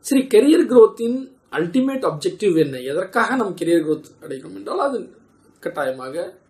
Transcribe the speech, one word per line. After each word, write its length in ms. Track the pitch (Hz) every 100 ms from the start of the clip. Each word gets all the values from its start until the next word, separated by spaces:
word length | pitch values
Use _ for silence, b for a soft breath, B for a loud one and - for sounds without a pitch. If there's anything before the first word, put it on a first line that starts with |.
சரி, 260 | - 285 -
கரியர் 400 | 214 269 330 262
குரோத்தின் 720 | 247 220 - 233 254 262 _ _
அல்டிமேட் 540 | 143 170 254 269 269
ஆப்ஜெக்டிவ் 540 | 175 151 185 180 208 160
என்ன? 220 | 143 131
எதற்காக 560 | 127 151 185 240 220 262
நாம் 180 | 208
கரியர் 340 | 170 170 170 151
குரோத் 160 | 151 - -
அடைகிறோம் 340 | - 135 135
என்றால், 260 | 196 202 370
அது 300 | 277 240 175 - _ _ _ _
கட்டாயமாக 760 | 170 - 135 131 131 156 311 -